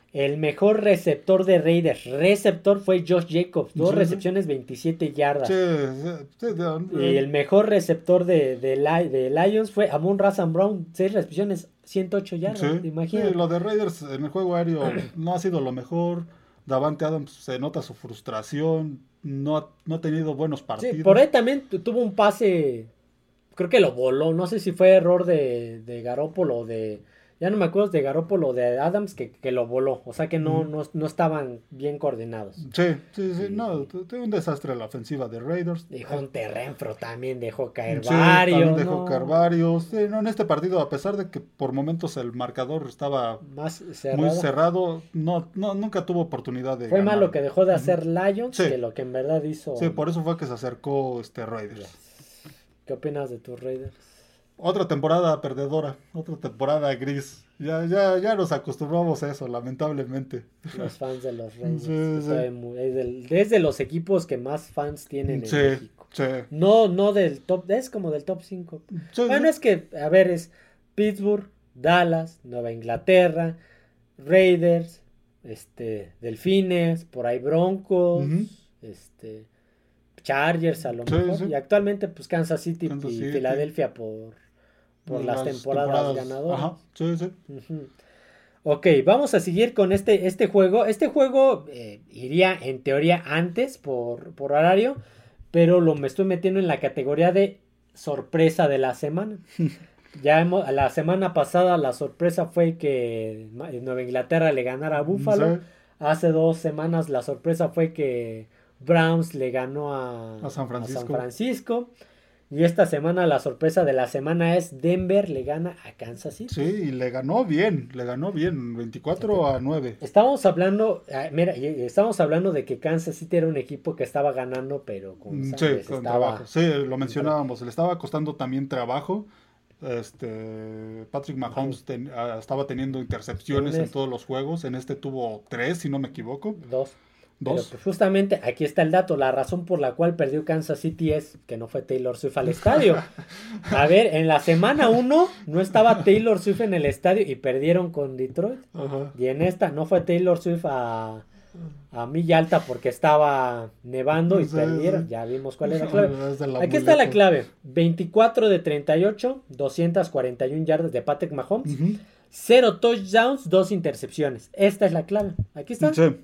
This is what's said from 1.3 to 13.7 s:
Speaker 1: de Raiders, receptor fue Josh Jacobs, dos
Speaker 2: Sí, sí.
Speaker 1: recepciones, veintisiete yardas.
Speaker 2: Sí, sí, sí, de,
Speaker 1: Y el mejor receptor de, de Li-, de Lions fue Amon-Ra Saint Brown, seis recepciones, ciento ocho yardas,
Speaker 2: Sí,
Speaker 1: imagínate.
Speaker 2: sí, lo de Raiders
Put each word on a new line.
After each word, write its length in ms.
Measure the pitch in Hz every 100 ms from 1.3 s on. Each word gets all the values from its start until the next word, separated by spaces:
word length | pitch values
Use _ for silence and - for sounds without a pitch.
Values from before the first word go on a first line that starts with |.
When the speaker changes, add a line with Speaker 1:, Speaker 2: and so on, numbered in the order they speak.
| 190
Speaker 1:
de 140 | 185 180
Raiders, 460 | 151 170 165 123 123
receptor 760 | 135 175 202 202 175 202 202
fue 240 | 196 185 170
Josh 200 | 175 170
Jacobs, 440 | 165 175 165 127
dos 160 | 156 -
Speaker 2:
Sí, 40 |
sí. 40 | -
Speaker 1:
recepciones, 460 | 170 196 185 190 170
veintisiete 640 | 135 123 127 165 165 156
yardas. 340 | 143 143 143 131
Speaker 2:
Sí, 80 | 185 180 156 135 131
sí, 240 | 165 165 139 _
sí, 60 | 233
de, 580 | 170 175 160 185 165 -
Speaker 1:
Y 40 | 135
el 120 | 139
mejor 400 | 147 143 196 214
receptor 560 | 202 165 165 - 180
de, 320 | 175 170 135 123
de 180 | 131 135
Li-, 320 | 147 165 170
de 220 | 131 131
Lions 400 | 151 190 214 220
fue 180 | 208 208
Amon-Ra 440 | 151 175 196 196
Saint 200 | 196 170
Brown, 360 | 170 196 196 165
seis 180 | - 190
recepciones, 560 | 208 165 160 202 185 - _
ciento 320 | - 196 185 202
ocho 180 | 196
yardas, 240 | 175 180 208
Speaker 2:
Sí, 280 | 151 170 170
Speaker 1:
imagínate. 400 | 156 165 214 208
Speaker 2:
sí, 60 | 175
lo 100 | 170
de 140 | 175
Raiders 420 | 202